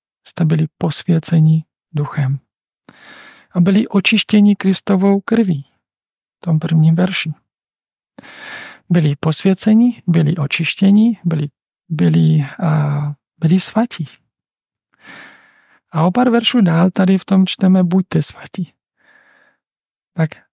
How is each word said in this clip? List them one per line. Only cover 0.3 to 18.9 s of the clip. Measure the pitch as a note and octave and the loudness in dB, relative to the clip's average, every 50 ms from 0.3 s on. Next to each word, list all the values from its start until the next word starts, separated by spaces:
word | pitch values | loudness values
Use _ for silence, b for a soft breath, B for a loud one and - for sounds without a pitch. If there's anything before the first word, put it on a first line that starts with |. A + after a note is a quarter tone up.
| - - E3 | -6 -4 -2
byli | D#3 D#3+ D#3 D#3 D#3 - _ | 0 0 0 -2 -4 -6 _
posvěceni | - E3+ D3 - - - E3+ E3 - - E3 D#3+ D#3 D#3 D#3+ D#3+ D#3 _ _ _ _ _ | -6 -6 -6 -6 -2 -2 -2 -2 -2 0 0 2 4 4 2 0 -2 _ _ _ _ _
duchem. | - D3 D3 - - - C#3 C3 C#3 C3+ - _ _ _ _ _ _ _ _ B B B B B B B B B B B B B | -8 -6 -6 -6 -4 -4 -4 -4 -4 -6 -8 _ _ _ _ _ _ _ _ B B B B B B B B B B B B B
A | _ F3+ | _ 0
byli | F3 F#3 F#3+ G#3 A3 - | 0 2 2 0 0 0
očištěni | - G3+ F#3 - A3 G#3 - - - G#3 G3+ G#3 G3+ | -2 -2 0 0 -2 -2 -2 2 2 4 4 4 2
Kristovou | - - F#3+ F#3+ - - - G3 F#3 F#3+ G3+ G3 G3 | 2 0 -2 -2 -2 -2 -2 -2 0 2 0 0 0
krví. | - - A3+ A3+ A3+ F#3 E3 C#3 C#3 _ _ _ _ _ _ _ _ _ _ _ _ _ _ | -2 -2 -2 0 0 0 -2 -6 -6 _ _ _ _ _ _ _ _ _ _ _ _ _ _
V | _ - | _ -4
tom | E3+ D#3+ D#3 | -2 -2 -2
prvním | - - D#3+ D#3+ D#3 D#3+ E3 | 0 0 0 2 4 4 2
verši. | E3+ F3+ F#3 F#3 - - D#3+ D3+ - _ _ _ _ _ _ _ _ _ _ _ _ _ _ _ B B B B B B B B B B B B B B _ | 2 0 -2 -2 -6 -8 -8 -10 -14 _ _ _ _ _ _ _ _ _ _ _ _ _ _ _ B B B B B B B B B B B B B B _
Byli | F3 F3 D#3 D3 C#3+ | 0 2 2 0 -2
posvěceni, | - - D#3+ D#3 - - G3 F#3+ - - A3 G#3+ A3 A#3+ B3 A3+ - _ | -2 -4 -4 -4 0 0 -2 -2 0 0 2 2 4 4 2 0 -4 _
byli | - E3 E3 D#3+ D3 E3+ | -2 0 0 0 0 -2
očištěni, | F3+ C#3+ C#3 - - E3 - - - G3 G3 G3+ G#3 A3 A#3 A3 - - | -2 -4 -6 -4 -6 -6 -6 -4 0 2 4 4 4 4 2 0 -2 -4
byli, | F3 D#3+ D3+ D3 C#3+ - _ _ _ _ _ _ _ | -4 -4 -2 -4 -6 -10 _ _ _ _ _ _ _
byli, | D#3+ D3+ F3 E3+ D#3 E3 E3 D#3 D#3 D#3 C#3 C#3 - - | -4 -2 0 2 2 2 2 2 2 0 0 -4 -6 -6
a, | F#3+ D#3+ D#3 D#3 D3 D3 C#3+ D3 D3 D3 D3 - _ _ _ _ | -4 -2 0 0 -2 -2 -2 -4 -4 -6 -8 -12 _ _ _ _
byli | - D#3 E3+ F#3+ | -2 0 0 0
svatí. | - - - A3 A#3+ A#3+ - - D#3 - - _ _ _ _ _ _ _ _ _ _ _ _ _ _ _ B B B B B B B B B B B B B B B B B B B _ | -2 -2 -2 -2 -2 -2 -4 -10 -12 -12 -12 _ _ _ _ _ _ _ _ _ _ _ _ _ _ _ B B B B B B B B B B B B B B B B B B B _
A | - D#3+ D#3 | -4 -2 -2
o | F#3 | 0
pár | F3+ B3 B3 B3+ | 2 0 0 2
veršů | A3+ A#3 A3+ - - B3 | 0 0 -2 0 0 2
dál | G#3 E3+ D#3+ E3 F3 F#3+ | 2 2 2 2 2 0
tady | - - F#3+ F#3 F#3+ F#3+ | 2 0 2 2 2 0
v | - | 0
tom | - G3 F#3+ F#3+ | 0 2 2 2
čteme: | F#3 - - G3 F#3 F#3 F#3 F3+ | 0 -2 -2 2 2 4 2 2
"Buďte | E3+ F3+ F#3+ F3+ - - E3 | 2 0 -2 -2 0 -4 -4
svatí." | D3 - - - - - - - F3 - _ _ _ _ | -4 -4 -10 -16 -20 -16 -12 -12 -12 -12 _ _ _ _